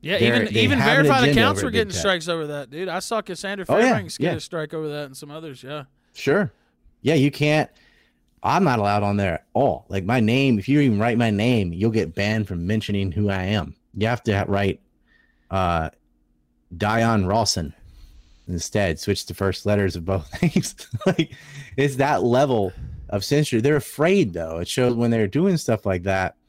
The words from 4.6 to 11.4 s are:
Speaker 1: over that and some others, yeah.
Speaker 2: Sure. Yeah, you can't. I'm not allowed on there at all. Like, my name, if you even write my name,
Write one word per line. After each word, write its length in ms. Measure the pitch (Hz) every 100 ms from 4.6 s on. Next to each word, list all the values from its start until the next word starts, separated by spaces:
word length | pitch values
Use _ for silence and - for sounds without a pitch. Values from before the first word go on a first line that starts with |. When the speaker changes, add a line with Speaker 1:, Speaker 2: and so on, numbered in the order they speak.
| 151
Speaker 1:
over 160 | 160 156
that 160 | 147 143
and 100 | 131
some 160 | 143
others, 320 | 151 160 131
yeah. 220 | 127 147 131 _ _
Speaker 2:
Sure. 380 | - - 165 175 _ _ _ _ _
Yeah, 120 | 127
you 180 | 156 143
can't. 380 | - 151 151 - _ _ _ _ _ _ _
I'm 200 | - 156
not 160 | 180 120
allowed 240 | 101 104
on 140 | 101 101
there 180 | 98 80
at 100 | _
all. 320 | - 135 82 _
Like, 160 | 98
my 160 | 90 127
name, 400 | 107 127 139 110
if 80 | 95
you 140 | 147
even 180 | 139 104
write 180 | 113 117
my 120 | 117
name, 440 | 101